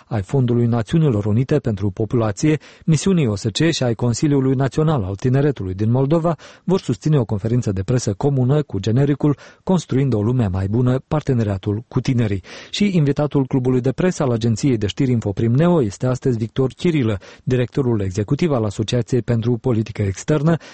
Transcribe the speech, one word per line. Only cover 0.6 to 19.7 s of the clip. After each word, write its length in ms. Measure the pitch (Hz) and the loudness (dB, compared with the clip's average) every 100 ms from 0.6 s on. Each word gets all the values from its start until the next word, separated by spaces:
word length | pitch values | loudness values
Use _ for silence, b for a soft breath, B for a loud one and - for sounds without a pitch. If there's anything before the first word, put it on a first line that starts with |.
| 120 | 2
Națiunilor 600 | 117 110 165 156 104 107 | 0 0 0 2 0 0
Unite 320 | 107 135 147 | 0 0 0
pentru 320 | 120 101 101 | -2 -2 -4
Populație, 680 | - 110 127 110 101 151 156 B B - | -4 -2 0 -2 0 0 0 B B 0
misiunii 420 | 160 - 185 131 | 0 2 2 0
O 80 | 101 | -2
S 100 | 120 | -4
C 200 | - 160 | 0 0
și 120 | 151 | 0
ai 100 | 127 | -2
Consiliului 640 | 113 123 117 156 143 131 135 | 0 -2 0 0 2 2 0
Național 480 | 135 - 156 151 | 0 0 0 0
al 120 | 92 101 | -2 -2
Tineretului 580 | 131 127 147 131 95 | 0 2 2 -2 -6
din 180 | 92 107 | -2 0
Moldova 440 | 123 135 170 165 160 B B | 2 2 0 0 -4 B B
vor 160 | - 185 | -2 -2
susține 400 | - 120 160 151 | -2 -4 0 0
o 60 | 113 | 0
conferință 460 | 107 110 123 117 | -2 -2 0 0
de 120 | 95 | -2
presă 300 | 95 127 - | -2 -2 -2
comună 500 | 98 143 135 123 147 | -2 0 2 2 0
cu 160 | 147 101 | -2 -4
genericul 580 | 98 117 143 143 151 143 B B | 0 2 2 2 0 -2 B B
Construind 500 | - 185 - 131 139 | -2 -2 0 0 0
o 80 | 110 | 0
lume 260 | 104 127 107 | 0 0 0
mai 200 | 92 95 | -2 0
bună, 340 | 110 127 127 - | 0 2 0 -2
parteneriatul 760 | 151 - 123 104 98 - 104 - | -2 0 0 0 -2 -2 -4 -4
cu 120 | - | -4
tinerii. 440 | 120 117 113 98 B B B | 0 0 0 -2 B B B
Și 260 | - 202 180 | -2 0 2
invitatul 500 | 143 143 147 147 131 | 2 2 0 0 0
clubului 360 | 139 127 127 | 0 2 0
de 100 | 123 | 0
presă 320 | 127 180 175 | 0 0 0
al 80 | 139 | 0
agenției 460 | 117 117 110 147 113 | 0 0 0 0 0
de 100 | 101 | -2
știri 240 | - 135 | 0 0
Infoprim 420 | 120 104 95 117 | 0 -2 -2 0
Neo 280 | 127 170 175 | 2 4 2
este 260 | 110 - 127 | 0 -2 -2
astăzi 300 | 127 139 117 | -2 -2 -2
Victor 340 | 110 - 131 - | -2 -2 -2 0
Chirilă, 420 | 180 156 113 101 B B | 0 2 0 -2 B B
directorul 580 | - 127 123 - 123 113 | -2 0 0 -2 0 0
executiv 500 | 95 92 101 143 175 | -2 -2 -2 0 0
al 120 | 131 | 0
Asociației 580 | 107 - 104 123 117 123 | -2 -2 -2 -2 0 0
pentru 360 | 113 117 110 120 | 0 0 0 0
Politică 440 | 131 | 0